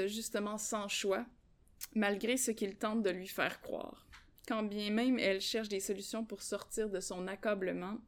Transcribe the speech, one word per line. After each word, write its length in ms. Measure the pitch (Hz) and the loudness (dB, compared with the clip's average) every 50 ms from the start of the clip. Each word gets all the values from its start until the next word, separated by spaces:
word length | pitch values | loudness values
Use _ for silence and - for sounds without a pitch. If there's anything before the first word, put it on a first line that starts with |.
| 190 196 | 2 2
justement 500 | 208 220 220 - - 208 202 208 214 214 | 0 -2 -4 -4 -2 -2 -2 -2 -2 -4
sans 300 | - - 233 214 202 202 | -4 -2 -2 -2 -2 -2
choix, 380 | - - - 202 190 190 240 - - - _ - - _ _ - - - - - - | -2 0 2 2 2 2 0 -4 -10 -18 _ -20 -20 _ _ -20 -18 -14 -12 -4 0
malgré 440 | 220 208 202 208 196 226 220 247 254 | 2 4 4 4 2 2 2 2 2
ce 140 | - 240 | 2 2
qu'il 260 | 220 - 220 196 190 - | 0 0 -2 -2 -2 -2
tente 260 | - 214 214 233 214 | -2 0 2 2 2
de 60 | 190 | 2
lui 180 | 180 185 185 190 | 2 0 -4 -6
faire 340 | - - 147 - - - | -2 0 0 0 0 -4
croire. 460 | - - - - - - - - - - - - - - - - - - | -8 -6 -6 -6 -6 -8 -10 -14 -18 -20 -20 -20 -20 -20 -20 -10 -4 -2
Quand 160 | 233 220 214 | 0 0 0
bien 280 | 208 202 208 208 208 | 0 0 -2 0 2
même 280 | 208 220 240 254 254 233 | 2 4 4 4 4 6
elle 220 | - 190 196 190 | 6 4 4 4
cherche 280 | 196 - - 226 220 208 | 2 0 0 0 0 0
des 100 | 208 196 | -2 -2
solutions 440 | 196 - 202 190 202 - - 220 226 | 0 -2 -2 -4 -4 -4 -4 -4 -4
pour 180 | 220 208 190 | -6 -6 -8
sortir 480 | - - 208 202 - - - - 220 214 | -6 -4 -4 -4 -4 -4 -2 -2 0 0
de 100 | 196 180 | 0 -2
son 280 | 190 - 180 180 180 190 | -2 -4 -4 -4 -4 -4
accablement, 720 | 196 - - 220 208 196 190 180 175 175 180 190 214 233 - | -4 -2 0 2 2 2 2 0 0 0 -2 -4 -4 -6 -8